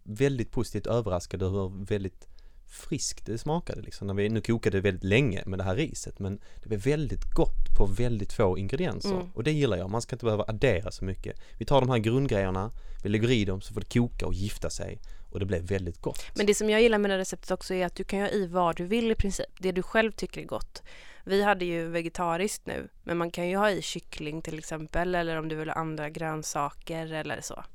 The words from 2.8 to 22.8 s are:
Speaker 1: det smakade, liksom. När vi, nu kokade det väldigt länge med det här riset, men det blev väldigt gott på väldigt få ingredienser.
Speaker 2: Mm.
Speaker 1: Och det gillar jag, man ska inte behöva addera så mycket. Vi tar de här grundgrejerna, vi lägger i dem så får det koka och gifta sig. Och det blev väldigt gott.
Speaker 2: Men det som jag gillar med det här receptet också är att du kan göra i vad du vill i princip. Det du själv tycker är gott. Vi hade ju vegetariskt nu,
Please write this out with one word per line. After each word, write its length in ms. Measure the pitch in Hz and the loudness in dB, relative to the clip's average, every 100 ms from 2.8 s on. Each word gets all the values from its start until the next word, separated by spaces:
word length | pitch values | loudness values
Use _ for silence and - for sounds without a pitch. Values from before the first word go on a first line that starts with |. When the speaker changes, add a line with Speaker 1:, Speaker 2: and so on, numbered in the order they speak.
| - 143 - - - | -6 -4 -4 -6 -6
Speaker 1:
det 120 | 113 | -4
smakade, 440 | 143 165 - - | 0 -2 -2 -8
liksom. 240 | 104 - 101 | -8 -6 -4
När 80 | |
vi, 140 | 98 104 | 0 2
nu 120 | 110 | 2
kokade 360 | 110 113 107 95 | 2 2 2 2
det 40 | |
väldigt 240 | 98 92 | 2 2
länge 380 | 95 110 139 98 98 | 4 4 4 0 -4
med 120 | 95 | -2
det 40 | |
här 100 | 95 101 | 0 0
riset, 420 | 156 - - - | -2 -6 -10 -6
men 220 | 98 101 - - | -6 -6 -10 -12
det 60 | - | -6
blev 120 | 104 | 0
väldigt 440 | 123 151 143 139 - | 2 2 0 0 2
gott 420 | - 156 - - - | 4 6 6 10 10
på 80 | 98 | 10
väldigt 460 | 98 123 110 98 | 8 4 2 0
få 260 | - 98 92 | 2 4 2
ingredienser. 520 | 98 139 269 101 202 | 0 0 0 -2 -2
Speaker 2:
Mm. 160 | 185 180 | -2 -4
Speaker 1:
Och 100 | 143 | -2
det 80 | 131 | 0
gillar 240 | 151 135 92 | 2 2 2
jag, 140 | 92 | 0
man 120 | 113 | -2
ska 120 | - 123 | -4 -2
inte 80 | |
behöva 200 | 117 104 104 | 0 2 0
addera 420 | 107 135 87 - | 2 4 4 0
så 140 | - | -4
mycket. 360 | 95 90 107 - - - | -4 -4 -6 -8 -10 -4
Vi 60 | |
tar 160 | - 139 | 4 6
de 100 | 127 | 6
här 80 | 123 | 4
grundgrejerna, 720 | 110 127 139 104 95 92 104 - - - | 4 2 4 2 2 0 -2 -6 -10 -6
vi 60 | 104 | 0
lägger 220 | 107 117 | 2 4
i 140 | 123 | 4
dem 160 | 98 95 | 2 -2
så 140 | - | -6
får 60 | 107 | -8
det 120 | 95 120 | 0 2
koka 260 | 120 - 85 | 2 0 -2
och 80 | |
gifta 360 | 87 101 - - | 0 -2 -4 -4
sig. 300 | - 92 - - - - | -4 -8 -10 -10 -12 -8
Och 100 | 92 | -4
det 60 | 98 | 0
blev 160 | 90 | 0
väldigt 380 | 87 95 90 - | 0 -2 -2 -6
gott. 220 | - - - | -6 -4 -4
Speaker 2:
Men 120 | - 208 | 0 2
det 80 | |
som 160 | 202 214 | 4 4
jag 120 | 214 | 6
gillar 160 | 233 208 | 6 6
med 120 | 202 | 2
det 40 | |
här 40 | 190 | 0
receptet 320 | 190 180 - | -2 -6 -4
också 240 | 185 - | -4 -2
är 120 | 185 175 | -2 -2
att 100 | - | -4
du 80 | |
kan 140 | 190 196 | -4 -2
göra 120 | 202 | 0
i 160 | 208 180 | 0 0
vad 300 | 180 170 165 | 2 2 0
du 80 | 175 | 0
vill 240 | 233 226 | 2 2
i 40 | |
princip. 320 | 220 196 - - - | 2 0 -2 -6 -4
Det 140 | 185 | -2
du 100 | 180 | -2
själv 300 | 180 226 220 | 0 2 2
tycker 280 | - 185 214 | -2 -8 -8
är 40 | - | -8
gott. 360 | 107 - - - - - - | -6 -8 -12 -16 -18 -18 -12
Vi 180 | 185 196 | 0 2
hade 220 | 202 190 | 4 2
ju 240 | 175 170 165 | 0 -2 -2
vegetariskt 800 | 170 165 - 175 165 208 - - | -2 -2 -2 0 0 -2 -4 -8
nu, 220 | - | -8